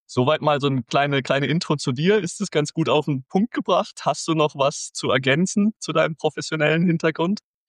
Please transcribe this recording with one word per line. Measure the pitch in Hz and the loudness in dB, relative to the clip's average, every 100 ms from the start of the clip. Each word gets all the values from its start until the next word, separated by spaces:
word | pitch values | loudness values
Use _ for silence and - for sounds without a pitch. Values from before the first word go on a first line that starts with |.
| - | -6
Soweit | 131 127 156 | 0 2 2
mal | 151 143 | 2 0
so | 143 | 0
eine | 135 | -2
kleine, | - 143 143 139 | -2 0 2 0
kleine | 139 135 139 | 0 0 0
Intro | 170 - 151 | -2 0 -2
zu | 147 | -2
dir. | 127 175 214 | -2 2 2
Ist | 175 - | 0 -6
es | 196 | -4
ganz | 156 151 | -2 -2
gut | - 160 | -2 2
auf | 147 160 | 2 2
den | 135 - | -4 -2
Punkt | 190 233 | 0 0
gebracht? | 294 - 180 151 - | -2 0 0 0 -4
Hast | - 143 - | -4 -2 -2
du | |
noch | 160 151 143 | 0 0 2
was | 139 - - | 0 -2 -10
zu | - 113 | -6 -2
ergänzen | 131 131 147 190 208 214 - | 0 2 2 2 2 0 0
zu | - | -4
deinem | 160 160 160 | 0 0 0
professionellen | 156 - - 156 151 160 180 | -4 -4 -6 0 2 2 2
Hintergrund? | 165 165 - 170 214 _ _ | 2 0 0 -2 -2 _ _